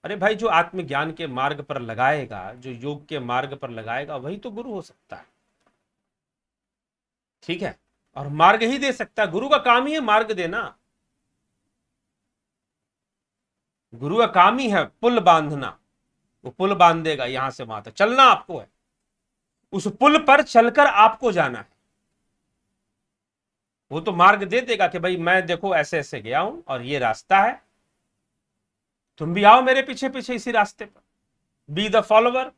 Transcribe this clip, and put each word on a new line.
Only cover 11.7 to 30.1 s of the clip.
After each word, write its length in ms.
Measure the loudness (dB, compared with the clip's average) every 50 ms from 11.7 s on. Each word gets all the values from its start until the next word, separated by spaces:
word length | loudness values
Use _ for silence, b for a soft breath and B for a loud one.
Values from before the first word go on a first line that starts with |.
| _ _ _ _ _ _ _ _ _ _ _ _ _ _ _ _ _ _ _ _ _ _ _ _ _ _ _ _ _ _ _ _ _ _ _ _ _ _ _ _ _ _ _ _
गुरु 260 | -16 -10 -8 -4 0 0
का 80 | 0
काम 320 | 2 4 4 4 4 4 0
ही 120 | -2 -2
है 140 | 0 -2 -2 -4 _ _
पुल 200 | -2 0 0 4
बांधना। 560 | 4 6 4 4 4 -2 -6 -8 -8 -10 -12 _ _ _ _ _ _ _ _ _ _ _ _ _ _
वो 60 | -18
पुल 240 | -6 _ -2 -2 4
बांध 300 | 6 6 6 6 4 -2
देगा 200 | -4 -4 -4 -4
यहां 260 | -6 -4 -4 -6 -6
से 140 | -6 -10 -14
वहां 180 | -12 -12 -14
तक, 100 | -14 -16
चलना 300 | -2 0 0 0 4 4
आपको 360 | 6 6 6 4 -2 -12 -14 -14
है, 80 | -14 _ _ _ _ _ _ _ _ _ _ _ _ _ _ _ _ _ _ _ _ _
उस 140 | -8 -6 -6 -6 -2
पुल 260 | 2 4 4 4 4 4
पर 180 | 6 4 4
चलकर 440 | 4 4 6 6 6 6 4 4 4
आपको 460 | 4 6 6 6 6 4 0 -4 -2
जाना 260 | 0 0 -2 -2 -4 -10
है। 100 | -16 _ _ _ _ _ _ _ _ _ _ _ _ _ _ _ _ _ _ _ _ _ _ _ _ _ _ _ _ _ _ _ _ _ _ _ _ _ _ _ _ _ _ _ _ _
वो 100 | -10 -8
तो 120 | -6 -6
मार्ग 300 | 0 6 6 6 6 4 0
दे 160 | -2 -4 -4
देगा 260 | -2 -2 -2 0 0 -2
कि 100 | -2 -4
भाई 180 | -4 -4 -4
मैं 280 | -2 0 0 0 0 0
देखो 280 | -2 -6 -4 -4 -2 -2
ऐसे 220 | -2 -2 -2 -4 -6
ऐसे 220 | -6 -6 -12 -12
गया 200 | -8 -4 -2 -2
हूं 200 | -2 -4 -8 -12 -10 -8
और 140 | -8 -8
ये 160 | -6 -6 -4 -2
रास्ता 400 | -2 -2 -2 -4 -2 _ 2 2
है, 260 | 2 2 -2 -6 _ _ _ _ _ _ _ _ _ _ _ _ _ _ _ _ _ _ _ _ _ _ _ _ _ _ _ _ _ _ _ _
तुम 120 | -8 -6 -4
भी 80 | 2
आओ 180 | 6 8 8 8
मेरे 200 | 6 2 0 0
पीछे 260 | 0 -4 -8 -6 -6
पीछे 260 | -6